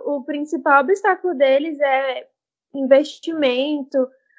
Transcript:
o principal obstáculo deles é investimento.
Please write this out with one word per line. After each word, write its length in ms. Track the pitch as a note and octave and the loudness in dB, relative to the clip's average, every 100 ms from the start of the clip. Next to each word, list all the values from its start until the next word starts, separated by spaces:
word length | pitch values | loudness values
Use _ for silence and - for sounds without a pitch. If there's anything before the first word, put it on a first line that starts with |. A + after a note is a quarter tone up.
| - | -4
o 180 | C#4+ | -6
principal 580 | C#4+ D4 D4 D4+ D4+ C#4 | -6 -8 -6 -4 2 4
obstáculo 540 | C4+ G4 G#4 F#4 F4+ C4+ | 4 0 0 0 -2 0
deles 440 | C4+ C4+ D#4+ C#4+ | 2 2 0 -2
é 460 | C#4 C4 C4+ B3+ - _ _ _ _ | 0 0 -2 -6 -12 _ _ _ _
investimento. 1400 | C#4 C4 C#4 D4+ - E4 D#4+ C4+ B3 C#4+ D4 C4+ C4+ B3+ _ _ | -6 4 4 4 -8 -8 -2 0 0 -2 -4 -2 -2 -2 _ _